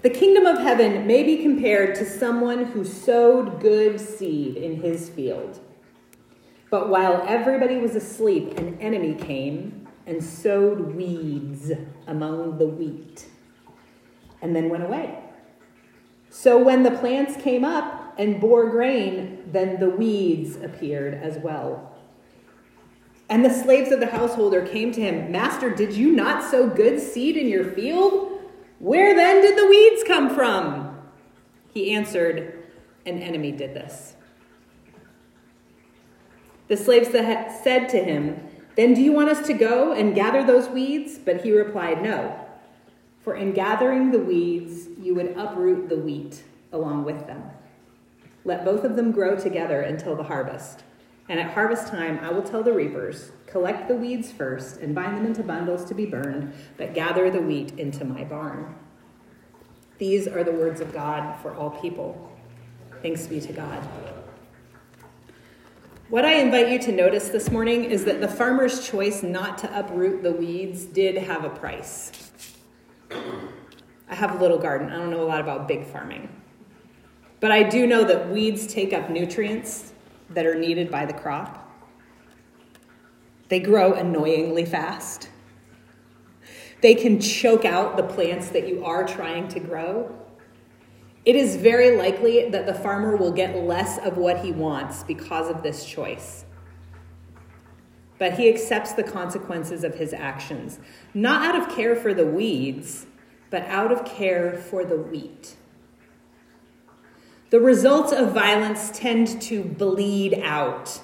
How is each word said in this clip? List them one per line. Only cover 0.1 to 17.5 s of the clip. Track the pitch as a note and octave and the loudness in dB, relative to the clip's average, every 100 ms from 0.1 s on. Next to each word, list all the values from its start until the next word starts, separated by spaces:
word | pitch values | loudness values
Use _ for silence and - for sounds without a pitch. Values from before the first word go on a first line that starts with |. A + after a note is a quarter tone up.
| - G4 G4 F4+ | 6 6 8 6
of | C#4 | 4
heaven | C4+ A#3 G#3+ G3 G3+ | 2 4 4 4 4
may | B3 | 4
be | D4+ D#4 | 4 2
compared | D4 C4+ A#3+ G3+ F#3+ G3 | 2 2 4 4 2 0
to | A3 | -6
someone | - A#3+ A#3+ A#3+ A#3+ | -2 -2 0 0 -2
who | A#3+ A3 F#3 | -4 -4 -8
sowed | - - A#3+ A#3+ B3+ G#3 - | -2 2 6 8 6 2 2
good | G#3+ G#3+ G#3+ G3+ | 4 4 4 0
seed | - - F#3 D3+ C3+ - | -10 -8 -4 -4 -4 -6
in | E3 D#3+ | -8 -4
his | E3+ E3 - | -4 -4 -8
field. | - C3 G2+ - - - - _ _ _ _ _ _ _ _ _ | -8 -6 -6 -10 -14 -20 -20 _ _ _ _ _ _ _ _ _
But | G3+ G3+ | -2 2
while | F#3+ F#3 F3 F#3 | 2 4 2 0
everybody | A#3 B3 C4 B3+ B3+ | 0 2 2 2 0
was | A#3 G#3+ | -2 -4
asleep, | - - A3 E3+ - - | -8 -2 2 2 -2 -8
an | E3+ E3+ | -8 -6
enemy | G#3+ G#3+ D#3+ | -4 -2 -2
came | D3+ D3+ C3+ C#3 D#3 G3+ G#3 - - - | -6 -8 -6 -6 -8 -10 -14 -20 -20 -10
and | E3 | -8
sowed | D#3+ - G#3 G3+ G3+ G3+ D#3 E3 | -8 -4 0 4 2 2 -6 -6
weeds | F3+ E3+ D#3 C#3+ C#3+ C#3 C#3+ D3 - - - | -6 -6 -6 -6 -8 -10 -8 -8 -8 -18 -10
among | D#3 D#3 D#3+ E3 D#3 | -6 -6 -6 -6 0
the | D#3 | -2
wheat | D#3+ D#3+ - - - - - _ _ _ _ _ _ _ _ - _ | 0 -8 -10 -18 -20 -20 -20 _ _ _ _ _ _ _ _ -20 _
and | E3+ E3 | -4 -2
then | E3 | -2
went | E3+ F3 | -4 -4
away. | C4+ D4+ - - - - _ _ _ _ _ _ _ _ | -6 -8 -12 -18 -20 -20 _ _ _ _ _ _ _ _
So | - B3+ A#3+ | 2 6 8
when | B3+ C4 | 8 6
the | B3+ | 4
plants | - B3 C4 C#4 - | 4 -2 0 -2 -2
came | C#4 | 0